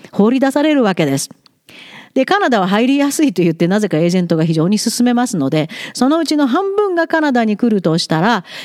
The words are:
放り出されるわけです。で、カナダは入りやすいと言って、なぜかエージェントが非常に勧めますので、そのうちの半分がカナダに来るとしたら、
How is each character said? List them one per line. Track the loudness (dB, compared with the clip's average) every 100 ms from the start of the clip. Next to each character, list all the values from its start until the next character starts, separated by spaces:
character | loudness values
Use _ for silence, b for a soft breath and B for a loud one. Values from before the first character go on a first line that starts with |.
| B
放 | 0 2
り | 2
出 | 0
さ | 2
れ | 2
る | 2
わ | 2 0
け | 0
で | -2
す。 | -6 -14 _ _ _ B B B B -2
で、 | 0
カ | 0
ナ | 2
ダ | 0
は | 2
入 | 2 2
り | 2
や | 0
す | 0 0
い |
と | 2
言 | 0
っ | 0
て、 | 0
な | 0
ぜ | 0
か | 0
エ | 0
ー |
ジ | 0
ェ |
ン | 0
ト | 0
が | 0
非 |
常 | 0 0
に | 0
勧 | -2 0
め | 0
ま | 0 0
す | -2
の | -2
で、 | -2 -4 B B
そ | -2 0
の | 0
う | 0
ち | 0
の | 0
半 | 0 -2 -2
分 | 0 0
が | -2
カ | 0
ナ | 0
ダ | 0
に | 0 0
来 | 0
る | 0
と | 0 -2
し | 0
た | 0
ら、 | 2 0 -4 B